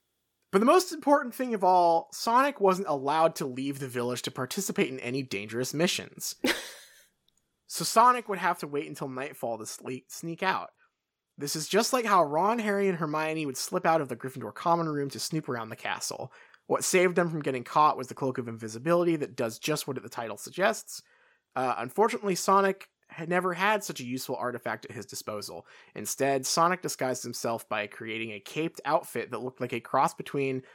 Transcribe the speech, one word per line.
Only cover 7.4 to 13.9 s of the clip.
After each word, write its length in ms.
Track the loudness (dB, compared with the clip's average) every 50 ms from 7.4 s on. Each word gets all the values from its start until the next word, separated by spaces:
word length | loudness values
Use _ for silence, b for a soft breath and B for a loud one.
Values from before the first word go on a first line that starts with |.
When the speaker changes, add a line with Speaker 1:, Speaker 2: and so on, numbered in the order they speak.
| _ _ _ _ _ _
Speaker 1:
So 160 | -8 -4 -4
Sonic 440 | 2 6 8 8 8 8 4 0 -4
would 100 | -6 -2
have 220 | 0 -2 -2 -2
to 80 | -4 -4
wait 180 | -4 -4 -4
until 220 | -4 -8 -8 -8 -6
nightfall 500 | -6 -6 -8 -8 -8 -8 -4 -4 -4 -4
to 80 | -6
sle-, 380 | -10 -12 -10 -8 -8 -8 -8 -10
sneak 360 | _ -16 -10 -8 -8 -6 -2 0
out. 260 | 0 0 -2 -4 -10 _ _ _ _ _ _ _ _ _ _ _ _ _
This 200 | -10 -8 -6 -4
is 100 | -6 -4
just 260 | 0 2 2 2 2 0
like 120 | 0 2
how 180 | 4 6 6 6
Ron, 360 | 6 4 2 2 2 2 2
Harry, 280 | 0 0 0 2 2 2
and 80 | 2
Hermione 480 | 0 -2 -2 -2 -2 -2 -2 -2 -2 -2
would 120 | -4 -4
slip 280 | -6 -6 -4 -4 0 2
out 160 | 4